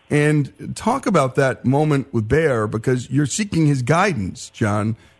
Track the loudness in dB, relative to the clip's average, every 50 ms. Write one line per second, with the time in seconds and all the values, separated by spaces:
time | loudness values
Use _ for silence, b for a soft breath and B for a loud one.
0 | b _ 0 2 2 4 2 2 0 -2 -6 _ -14 -14 -12 -4 -2 -2 -2 0
1 | 0 2 2 2 2 2 2 2 0 0 0 0 0 0 2 2 2 2 2 0
2 | -2 -2 -4 -4 -2 0 0 2 2 2 2 0 0 -2 -4 -4 -2 -2 -2 -2
3 | -2 -4 -2 -2 -2 -2 -2 -4 -4 -2 0 0 2 2 2 0 0 0 2 2
4 | 2 0 0 -2 -4 -6 -8 -10 -16 -20 -6 -2 -2 0 0 0 -2 -2 -4 b
5 | b b b b